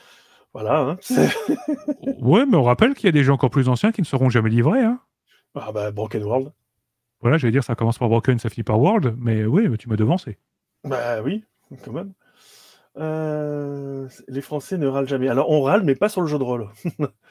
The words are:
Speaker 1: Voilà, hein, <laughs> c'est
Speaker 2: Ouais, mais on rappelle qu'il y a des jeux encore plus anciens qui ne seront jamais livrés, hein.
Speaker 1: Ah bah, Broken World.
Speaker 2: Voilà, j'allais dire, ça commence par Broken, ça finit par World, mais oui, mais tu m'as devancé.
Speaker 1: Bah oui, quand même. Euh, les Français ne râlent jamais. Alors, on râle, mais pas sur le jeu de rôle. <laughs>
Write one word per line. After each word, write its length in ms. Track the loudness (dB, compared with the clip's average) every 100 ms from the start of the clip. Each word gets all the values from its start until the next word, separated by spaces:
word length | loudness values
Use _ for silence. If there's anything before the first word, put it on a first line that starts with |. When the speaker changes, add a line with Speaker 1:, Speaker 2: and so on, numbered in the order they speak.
| _ _ _ _ _
Speaker 1:
Voilà, 260 | -8 -2 0
hein, 160 | 0 -4
<laughs> 40 |
c'est 280 | -2 2 2 0 -4 -4 -4 -8 -6 -8 -6 -2
Speaker 2:
Ouais, 260 | 4 4 4
mais 100 | 4
on 60 |
rappelle 320 | 4 4 2
qu'il 120 | 2 2
y 20 |
a 40 |
des 120 | 4
jeux 80 | 4
encore 180 | 4 2
plus 180 | 2 2
anciens 240 | 2 0
qui 80 | 0
ne 60 | -2
seront 220 | 2 2
jamais 200 | 4 4
livrés, 320 | 4 4 4
hein. 180 | 2 0 _ _ _ _ _
Speaker 1:
Ah 180 | -12 -8
bah, 180 | -6 -6
Broken 320 | -6 -4 -4
World. 300 | -2 -2 -4 -12 _ _ _ _ _ _
Speaker 2:
Voilà, 160 | 2 2
j'allais 160 | 2
dire, 120 | 2
ça 100 | 0
commence 240 | -2 -2 0
par 100 | 2
Broken, 300 | 2 2 0
ça 100 | -2
finit 160 | -6
par 140 | 0 2
World, 340 | 4 2 0 -2
mais 260 | -2 0
oui, 240 | 2 2 2
mais 80 | -2
tu 120 | -2
m'as 80 | 0
devancé. 420 | 0 0 -4 -16 _ _ _ _
Speaker 1:
Bah 360 | -8 -6 -4 -4
oui, 220 | -4 -6 -10 _ -20 -20
quand 80 | -12
même. 200 | -12 -12 -16 _ _ _ -20 _ _ _ -10
Euh, 1120 | -8 -6 -6 -4 -6 -6 -8 -10 -10 -10 -12 -16 -12
les 120 | -10
Français 360 | -8 -8 -6 -4
ne 100 | -2
râlent 220 | -2 -2
jamais. 200 | -2 0
Alors, 200 | 2 2
on 120 | 2
râle, 220 | 2 0
mais 100 | 0
pas 140 | 0 -2
sur 120 | -2
le 40 | -2
jeu 120 | -2
de 40 |
rôle. 260 | -4 -6 -8 -10 -10 -6
<laughs> 0 | -8 _ _